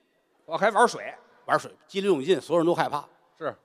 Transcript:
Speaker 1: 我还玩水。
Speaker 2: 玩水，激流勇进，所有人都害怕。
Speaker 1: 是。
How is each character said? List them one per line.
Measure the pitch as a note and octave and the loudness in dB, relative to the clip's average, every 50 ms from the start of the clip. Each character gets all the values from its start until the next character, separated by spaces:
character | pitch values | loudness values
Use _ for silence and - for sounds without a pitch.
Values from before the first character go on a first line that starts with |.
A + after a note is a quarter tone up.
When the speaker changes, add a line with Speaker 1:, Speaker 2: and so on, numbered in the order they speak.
| _ _ _ _ _ _ _ _ _ | _ _ _ _ _ _ _ _ _
Speaker 1:
我 | - E3 | -10 -4
还 | D#3+ F#3+ A3+ | 0 0 2
玩 | G#3 G3+ A#3+ A3 | 4 4 4 4
水。 | - A2+ G2+ B2 - - - _ _ _ _ | 2 -2 -12 -14 -16 -18 -20 _ _ _ _
Speaker 2:
玩 | - D3 | -2 0
水， | - - A#2+ - - _ | 0 -2 -4 -14 -20 _
激 | _ - G3 | _ -6 -2
流 | F#3+ G3+ | 0 0
勇 | F3+ C#3 C3 | 0 2 2
进， | E3+ F#3 D3 | 0 0 0
所 | - - D#3+ | 0 0 0
有 | F3 | 2
人 | D#3+ | 2
都 | E3+ E3 | 2 2
害 | D#3 D3 B2 | 0 0 -2
怕。 | C3+ C#3+ C#3 - _ _ _ _ _ _ | -4 -6 -8 -12 _ _ _ _ _ _
Speaker 1:
是。 | D#3+ C3+ G#2+ - _ | -12 -12 -12 -12 _